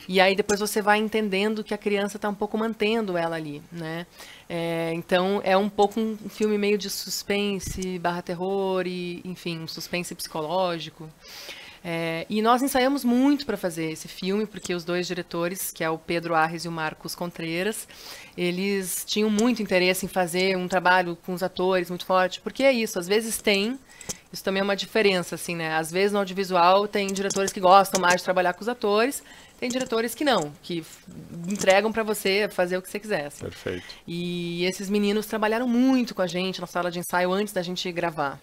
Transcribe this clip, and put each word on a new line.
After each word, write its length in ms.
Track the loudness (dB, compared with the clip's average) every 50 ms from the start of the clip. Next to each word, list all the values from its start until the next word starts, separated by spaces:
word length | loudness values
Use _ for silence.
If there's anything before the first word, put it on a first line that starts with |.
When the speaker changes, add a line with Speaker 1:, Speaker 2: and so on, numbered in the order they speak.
| -8
Speaker 1:
E 140 | 0 4 6
aí 160 | 6 6 4
depois 200 | 2 2 0 0
você 240 | 0 0 0 -2 2
vai 180 | 4 4 4 4
entendendo 680 | 4 0 0 0 0 0 0 0 2 0 0 -2 -4
que 80 | -6 -6
a 40 |
criança 400 | -4 -2 0 0 0 0 -2 -4
tá 120 | -4 -4 -4
um 40 | -2
pouco 240 | -2 -4 -2 -2
mantendo 600 | -2 -2 -2 0 0 0 2 2 0 0 0 0
ela 180 | 0 0 -2 -2
ali, 260 | -4 -6 -8 -10 -12 -14 -14
né? 380 | -12 -10 -8 -6 -6 -8 -8 -12 -16 -20 -20 -20 -20 -20 -12
É, 460 | -8 -4 -4 -2 -2 -2 -2 -2 -2 -2
então 460 | -4 0 2 2 2 4 2 0 0 2
é 140 | 4 4
um 100 | 4 4
pouco 320 | 2 4 4 2 4 4 0
um 160 | -2 -2 -4 -6 -10 -12
filme 280 | -2 -2 0 2 2
meio 200 | 2 2 2 0
de 120 | 0 -2 -6
suspense, 1080 | -8 -8 -8 -8 -8 -8 -4 -2 -2 0 0 -2 -2 -4 -6 -6 -6 -6 -4 -4 -4 -2
barra 220 | -2 -2 -2 -2
terror, 680 | -4 -6 -6 -4 -2 -2 -2 0 0 0 0 0 -2
e, 320 | -2 -4 -4 -6 -6 -8 -8 -10
enfim, 340 | -12 -12 -8 -6 -6 -6 -6
um 80 | -8
suspense 480 | -10 -10 -12 -8 -6 -4 -4 -4 -6 -8
psicológico. 960 | -10 -10 -8 -6 -6 -4 0 0 0 2 0 0 -4 -8 -12 -14 -16 -16 -18 -18 -20 -20 -18 -18 -16 -16 -16 -16 -16 -18 -20 -20 -12 -8
É, 420 | -6 -4 -4 -4 -4 -4 -6 -6 -2
e 120 | -2 2
nós 200 | 4 4 4 4
ensaiamos 420 | 2 2 2 2 2 2 2 2 2
muito 420 | 2 4 4 4 4 4 2 0
pra 120 | -4 -4
fazer 340 | -4 -4 -4 -4 -4 -4 -4
esse 160 | -6 -8 -12
filme, 380 | -14 -12 -6 -4 -2 0 -2 -2
porque 280 | -4 -8 -10 -6 -6 -6
os 120 | -4 -2
dois 220 | -2 -2 -2 -2
diretores, 640 | -2 -4 -6 -6 -6 -4 -2 -2 -2 -4 -4 -8 -8
que 120 | -4 -2 -2
é 60 | -2
o 80 | -2
Pedro 360 | -4 -4 -4 -4 -2 0 2 4
Arres 280 | 4 4 2 0 -4 -6
e 60 | -6
o 20 |
Marcos 440 | -4 -4 -4 -4 -6 -8 -10 -12 -8
Contreras, 680 | -6 -8 -8 -6 -8 -6 -4 -2 -2 -2 -2 -4 -6 -10 -14 -18 -18 -18 -18 -16 -16 -18 -14 -6
eles 680 | -2 -2 -2 0 0 0 0 0 0 -2 -4 -6 -6 -6
tinham 240 | -2 0 0 2 2
muito 320 | 2 4 2 2 2 0
interesse 440 | 0 0 2 4 4 4 2 0 -2
em 40 | -2
fazer 460 | -2 0 0 0 0 2 2 2 2
um 120 | 0 0 0
trabalho 480 | 0 4 6 6 6 6 4 2 -4 -6 -6
com 80 | -8 -4
os 100 | -4 -4
atores 460 | -4 -2 0 2 2 2 2 0 -2
muito 160 | -6 -8 0
forte, 340 | 2 4 4 4 2 -2 -6
porque 240 | -8 -8 -2 4 4
é 80 | 4
isso, 260 | 4 4 0 0 -2
às 100 | -4 0
vezes 340 | 2 2 2 2 0 -6 -2
tem, 360 | 0 2 2 2 0 -2 -4 -6 -12 -20 -20 -14 -12 -12 -12 -12 -16 _ -16
isso 100 | -6 -4
também 160 | -2 0 0
é 40 | 0
uma 120 | 0 0
diferença, 600 | -2 -4 0 2 4 4 6 4 2 0 -4 -6
assim, 200 | -8 -6 -6 -6
né? 200 | -4 -4 0 0
Às 140 | 0 0 0
vezes 200 | 0 2 2 2
no 80 | 2 0
audiovisual 680 | -2 -2 -2 -4 -2 2 4 6 8 8 8 6 4
tem 200 | 2 0 -2 0
diretores 460 | 0 -2 -2 -2 -2 0 0 -2 -2 -2
que 60 | 4
gostam 400 | 8 10 10 10 10 6 2 2
mais 140 | 4 4 4
de 60 | 4 2
trabalhar 300 | 0 0 2 2 2 0
com 80 | -2
os 60 | -4
atores, 560 | -6 -4 -2 0 2 4 4 2 2 0 -6 -12 -16 -20 -20 -20 -20 -12
tem 120 | -8 -6 -4
diretores 440 | -2 -2 -2 -2 -2 -2 -2 -2 -4
que 120 | 0 2
não, 260 | 4 4 2 2 -2 -8 -14
que 180 | -10 -8 -6 -6
f-, 200 | -8 -10 -18 -20 -20 -18 -18 -16 -16 -14 -12 -10 -6
entregam 440 | -6 -4 2 4 6 6 6 4 2
pra 120 | 0 -2 -2
você 460 | -2 -4 -2 0 0 2 2 0 0
fazer 260 | 0 -2 0 0 0
o 40 | -4
que 80 | -4 -6
você 100 | -10 -10
quiser, 280 | -4 -4 -4 -4 -4
assim. 180 | -6 -10 -10 -12
Speaker 2:
Perfeito. 400 | -12 -12 -8 -8 -6 -6 -6 -8 -12 -18 -16 -12
Speaker 1:
E 600 | -10 -8 -6 -6 -4 -4 -4 -4 -6 -4 -2 -2
esses 240 | -2 -2 -4 -4 -2
meninos 360 | 0 0 2 2 0 -2 -2
trabalharam 420 | -4 -4 -2 0 0 0 0 0
muito 460 | 2 2 4 4 4 4 2 2 -2 -2
com 80 | -2
a 60 | -2
gente 320 | -2 -2 -2 -2 -4 -4 -6
na 80 | -10
sala 240 | -6 -4 -4 -2 -2
de 80 | -4 -4
ensaio 320 | -4 -2 0 2 2 2
antes 220 | 2 0 -2 -2 -2
da 80 | -4 -4
gente 260 | -4 -6 -6 -6 -4
gravar 460 | -4 -2 -2 -2 -2 -2 -4 -4 -4 -8